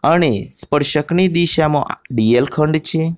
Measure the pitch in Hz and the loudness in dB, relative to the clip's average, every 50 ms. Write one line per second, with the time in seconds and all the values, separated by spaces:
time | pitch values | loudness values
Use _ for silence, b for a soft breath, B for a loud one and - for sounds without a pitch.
0 | - 147 165 175 175 147 113 98 - - _ - - - - 147 143 - - - | 2 2 2 2 2 2 0 -2 -4 -10 _ -16 -8 -4 -2 -2 -2 0 -2 -2
1 | 143 - 170 180 185 185 165 170 175 165 - - 156 151 151 143 - - - - | -2 0 0 0 0 2 2 0 0 0 0 0 0 2 2 0 -2 -4 -8 -12
2 | _ - 131 117 110 110 117 123 135 139 - - 151 151 156 160 156 - - 160 | _ -6 -2 0 2 4 4 2 2 0 0 0 0 0 0 -2 -4 -4 -4 -2
3 | 160 165 170 | -2 -2 -4